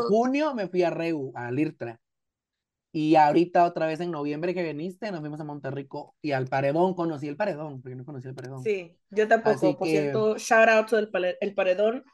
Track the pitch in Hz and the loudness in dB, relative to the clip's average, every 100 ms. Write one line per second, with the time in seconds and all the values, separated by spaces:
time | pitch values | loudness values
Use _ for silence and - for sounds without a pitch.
0 | 233 214 254 277 302 247 190 180 170 160 | 4 2 2 0 0 -2 -2 0 0 0
1 | 165 160 131 123 120 127 156 - 117 113 | -4 -4 -6 -8 -6 -2 -2 -4 -12 -12
2 | _ _ _ _ _ _ _ _ _ 156 | _ _ _ _ _ _ _ _ _ -2
3 | 151 156 147 156 175 185 175 170 160 156 | 4 6 6 6 4 4 4 2 -2 -2
4 | 175 156 143 147 175 180 165 147 175 180 | -4 -4 -4 -4 -4 -2 -4 -6 -8 -8
5 | 220 175 151 151 151 147 139 135 139 147 | -8 -8 -8 -10 -10 -10 -8 -8 -10 -12
6 | - _ 151 135 131 139 139 156 185 180 | -14 _ -4 -2 0 0 2 2 2 0
7 | 165 147 147 139 208 147 156 135 127 127 | -4 -4 -8 -4 -4 -4 -8 -12 -14 -14
8 | 127 139 131 131 131 135 170 196 170 _ | -14 -14 -14 -12 -12 -8 -4 -4 -6 _
9 | _ 202 214 226 220 214 - - 180 156 | _ -2 2 4 4 2 2 2 0 0
10 | 147 214 214 214 - 226 226 220 220 220 | 0 0 0 -2 2 6 6 6 4 2
11 | 214 185 180 180 208 196 185 180 214 254 | 0 -2 -2 -2 -4 0 0 2 2 0
12 | - | -8